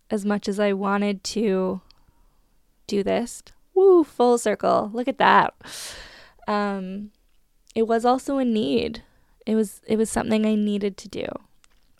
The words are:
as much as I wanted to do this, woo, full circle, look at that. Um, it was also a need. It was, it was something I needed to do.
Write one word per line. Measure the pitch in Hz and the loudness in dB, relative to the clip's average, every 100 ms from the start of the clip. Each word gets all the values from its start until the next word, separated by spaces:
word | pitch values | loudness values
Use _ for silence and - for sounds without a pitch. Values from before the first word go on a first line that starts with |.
| - | -6
as | 220 202 | -4 -2
much | 208 214 | -2 -2
as | 196 | -2
I | 208 | 0
wanted | 196 196 202 202 196 - | 0 -2 0 -2 -4 -6
to | - 220 190 185 190 - _ _ _ _ _ _ _ _ _ - | -2 0 0 -2 -4 -12 _ _ _ _ _ _ _ _ _ -6
do | 202 | -2
this, | 196 190 240 - - _ _ | 0 -2 -4 -10 -20 _ _
woo, | 370 381 359 | 4 6 6
full | 302 - 247 240 | 4 2 2 2
circle, | 214 202 190 196 214 | 0 0 2 2 0
look | 226 247 | -4 -4
at | 220 | 2
that. | - 202 - - - - - - - - - _ - | 4 6 4 -2 -16 -16 -16 -16 -20 -20 -20 _ -4
Um, | 208 202 196 185 196 208 _ _ _ _ _ _ - | -2 -2 -4 -8 -10 -14 _ _ _ _ _ _ -4
it | 226 | 0
was | 226 | 0
also | 240 254 - 277 | 2 0 -2 -2
a | 254 | 0
need. | 220 262 254 - - - _ _ _ - | 0 0 -2 -2 -8 -16 _ _ _ -2
It | 220 | 0
was, | 208 - - | -2 -6 -4
it | 220 | -2
was | 220 | 0
something | 226 220 220 214 | -2 -2 0 2
I | 214 | 0
needed | 208 202 202 190 | 0 -2 -4 -8
to | 196 | -12
do. | - - - _ _ _ _ _ | -10 -10 -10 _ _ _ _ _